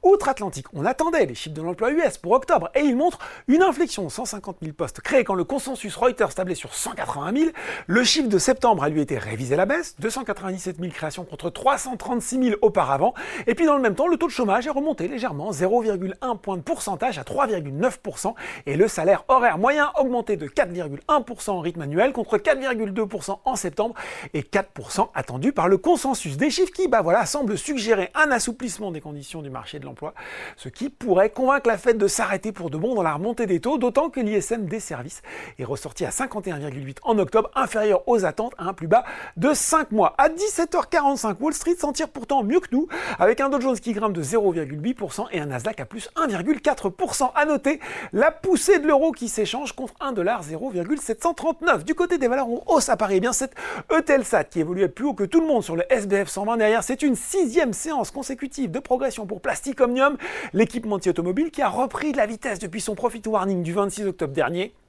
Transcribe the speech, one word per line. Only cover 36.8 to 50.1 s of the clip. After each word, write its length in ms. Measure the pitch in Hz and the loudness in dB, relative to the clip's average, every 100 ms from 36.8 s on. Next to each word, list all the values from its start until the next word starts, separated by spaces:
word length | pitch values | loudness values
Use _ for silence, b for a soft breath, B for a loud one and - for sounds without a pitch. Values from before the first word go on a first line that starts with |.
huit 140 | 139 135 | -12 -8
en 160 | - 220 | 0 0
octobre, 320 | 175 220 220 | 4 2 0
inférieur 480 | 262 240 220 214 185 - | -2 -2 0 2 2 4
aux 200 | 240 180 | 2 2
attentes 260 | 151 233 - | -2 -6 -6
à 60 | |
un 100 | 180 | -8
plus 140 | 185 165 | -6 2
bas 160 | 220 247 B B - | 2 2 B B 0
de 160 | 247 | 2
cinq 360 | 294 - 311 302 | 2 2 2 2
mois. 240 | 214 175 - | 2 2 6
À 100 | 294 | 2
dix-sept 460 | 330 415 - 339 | 4 -2 0 0
heures 160 | 349 - | 0 2
quarante-cinq, 500 | 339 285 277 220 180 | 2 2 0 -2 0
Wall 140 | 294 | -2
Street 220 | 302 330 349 | -2 -2 0
s'en 160 | 294 | -2
tire 160 | 262 311 | -2 -6
pourtant 320 | - 226 277 | -6 -2 0
mieux 160 | 208 330 | 2 0
que 100 | - | 2
nous, 160 | 254 330 B B B | -2 0 B B B
avec 200 | - 240 | 4 4
un 100 | 277 | 2
Dow 100 | 277 | 2
Jones 180 | 262 247 | 0 -2
qui 140 | - | -2
grimpe 200 | 208 214 | -2 0
de 80 | 170 | -2
zéro 300 | 139 220 202 | 0 2 2
virgule 320 | 165 143 147 | 0 -4 -4
huit 120 | 185 | -4
pour 180 | 254 185 | -4 -6
cent 160 | - 240 | -6 -4
et 80 | 180 | -4
un 80 | 147 | -4
Nasdaq 320 | 127 160 220 | -4 -6 -6
à 60 | |
plus 260 | - 220 - - | -10 -10 -10 -4
un 100 | 311 | -2
virgule 340 | 190 190 294 | -2 -2 0
quatre 280 | 294 262 196 | 0 0 -2
pour 260 | - 370 | -2 -4
cent. 180 | - 254 - | 0 0 2
À 80 | |
noter 340 | 302 294 277 302 B B B | 2 2 2 -2 B B B
la 200 | 196 294 | 2 2
poussée 480 | 320 381 349 - 370 | 2 0 2 6 4
de 60 | 302 | 6
l'euro 240 | 277 320 | 4 4
qui 160 | 262 233 | 0 -6
s'échange 460 | - 208 247 277 | -2 -2 -2 -8
contre 200 | - 262 _ | -8 -12 _
un 100 | 277 | -4